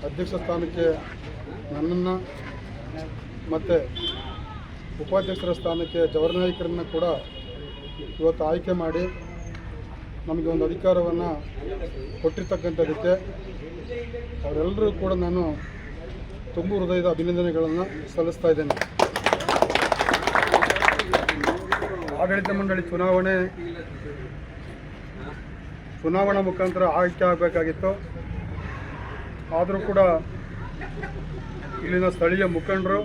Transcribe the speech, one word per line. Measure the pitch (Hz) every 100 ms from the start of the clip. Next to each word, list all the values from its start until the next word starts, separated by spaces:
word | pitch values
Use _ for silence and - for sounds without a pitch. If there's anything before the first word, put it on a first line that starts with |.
| 143
ಅಧ್ಯಕ್ಷ | 143 180 180
ಸ್ಥಾನಕ್ಕೆ | - 170 170 175 165 156 - - - - - - -
ನನ್ನನ್ನು | 147 160 180 180 185 185 - - - - - - - - - - - -
ಮತ್ತು | 160 175 170 135 - - - - - - - - - - -
ಉಪಾಧ್ಯಕ್ಷರ | 151 190 185 185 180 170
ಸ್ಥಾನಕ್ಕೆ | 175 165 160 170 160
ಜವರನಾಯ್ಕರನ್ನ | 156 165 175 180 175 170 170 165
ಕೂಡ | 160 170 147 - - - - - - - - - -
ಇವತ್ತು | 160 165 156
ಆಯ್ಕೆ | 170 185 180
ಮಾಡಿ | 165 160 180 - - - - - - - - - - - -
ನಮಗೆ | 165 160
ಒಂದು | 160 156
ಅಧಿಕಾರವನ್ನು | 175 185 180 170 170 170 151 - - - 131 127 - - -
ಕೊಟ್ಟಿರ್ತಕ್ಕಂಥದ್ದಕ್ಕೆ | 160 160 185 185 170 160 156 156 175 185 - - - - 156 175 - 240 240 240 233 - 143
ಅವರೆಲ್ಲರೂ | 151 170 202 214 185
ಕೂಡ | 190 185 175
ನಾನು | 180 165 147 - - - - - - - - - -
ತುಂಬು | 175 202
ಹೃದಯದ | 180 180 175 156
ಅಭಿನಂದನೆಗಳನ್ನು | 170 175 175 160 160 165 190 - 151 -
ಸಲ್ಲಿಸ್ತಾ | 165 160 170
ಇದ್ದೇನೆ. | 156 147 - - - - - - - - - - - - - - - - - - - - - - - - - - 302 - 359 - - - 185 170 -
ಆಡಳಿತ | 180 196 190 196
ಮಂಡಳಿ | 196 185 175
ಚುನಾವಣೆ, | 175 185 185 185 190 185 - 170 - - - - 427 - - - - - - - - - - - - - - - - - -
ಚುನಾವಣಾ | 160 185 196 196 190
ಮುಖಾಂತರ | 185 185 180 180 156
ಆಯ್ಕೆ | 180 175 180
ಆಗಬೇಕಾಗಿತ್ತು. | 170 170 165 165 156 190 196 - - - - - - - - - - - - - - - 160
ಆದರೂ | 180 196 214
ಕೂಡ | 196 190 160 160 - - - - - - 571 392 - - - - - - -
ಇಲ್ಲಿನ | 170 180 185
ಸ್ಥಳೀಯ | 175 170 185 190
ಮುಖಂಡರು | 165 160 190 190 202